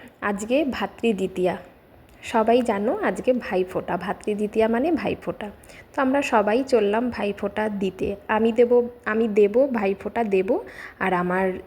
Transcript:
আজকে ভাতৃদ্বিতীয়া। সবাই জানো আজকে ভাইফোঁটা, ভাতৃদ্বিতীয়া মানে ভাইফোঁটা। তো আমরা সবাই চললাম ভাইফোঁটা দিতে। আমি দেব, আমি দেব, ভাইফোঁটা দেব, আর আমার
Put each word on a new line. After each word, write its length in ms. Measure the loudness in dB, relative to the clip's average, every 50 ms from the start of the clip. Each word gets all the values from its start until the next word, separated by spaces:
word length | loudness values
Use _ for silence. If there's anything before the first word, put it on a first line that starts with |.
| -20 -20 -12 _
আজকে 440 | -4 -4 -4 -4 -2 0 0 0 0
ভাতৃদ্বিতীয়া। 920 | 0 -2 -4 -6 -6 -6 -2 0 0 0 0 -2 -4 -2 0 0 0 -2 -2 -8 -16 -20 -20 _ _ -20 -20 -20 -20 -20 -18
সবাই 400 | -10 -2 0 2 4 4 4 4
জানো 360 | 2 0 0 0 0 -2 -2 0
আজকে 300 | -2 -2 -2 0 0 0
ভাইফোঁটা, 640 | 0 0 -2 -2 -2 -2 -2 -2 -4 -6 -4 -4 -4
ভাতৃদ্বিতীয়া 720 | -4 -4 -6 -8 -6 -4 -4 -2 -2 -4 -2 2 2 2 2
মানে 240 | 2 0 2 0
ভাইফোঁটা। 580 | 0 0 0 -2 -4 -4 -6 -8 -8 -8 -10 -12 -14 -16 -20 -20 -20 -20 -20 -8 -4
তো 60 | -2
আমরা 200 | 0 2 2 0
সবাই 420 | 0 2 2 2 2 2 2 0 2 2
চললাম 420 | 2 2 2 2 0 0 -2 -2
ভাইফোঁটা 580 | -4 -4 -4 -4 -4 -4 -6 -6 -4 -4 -4 -4
দিতে। 480 | -2 -2 -4 -4 -4 -4 -4 -6 -6 -6 -4 -2
আমি 240 | 0 2 2 2
দেব, 360 | 4 4 4 6 6 4 2 0 -4 -8 -6
আমি 240 | -2 0 0 0 2
দেব, 380 | 4 4 4 6 6 4 2 2
ভাইফোঁটা 520 | 2 0 0 -2 -2 -4 -6 -6 -4 -4 -2
দেব, 340 | 2 2 2 2 2 0 -2 -2 -6 -14 -16 -18 -18 -8 -4
আর 140 | -2 0
আমার 400 | 0 0 0 0 0 0 0 0 -2 -4 -10